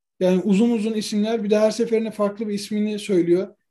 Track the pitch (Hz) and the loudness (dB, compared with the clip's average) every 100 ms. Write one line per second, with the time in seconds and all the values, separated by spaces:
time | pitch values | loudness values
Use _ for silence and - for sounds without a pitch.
0 | _ _ 185 185 214 190 233 233 214 214 | _ _ 2 2 2 2 2 0 -2 -4
1 | 208 214 214 233 208 214 214 214 233 226 | -4 -2 -2 -2 0 2 2 0 0 0
2 | 220 - 202 202 214 202 - 208 214 208 | -2 -2 -4 -2 -6 -6 -4 -2 -2 -4
3 | 208 185 170 175 202 - _ | 0 0 4 2 0 -10 _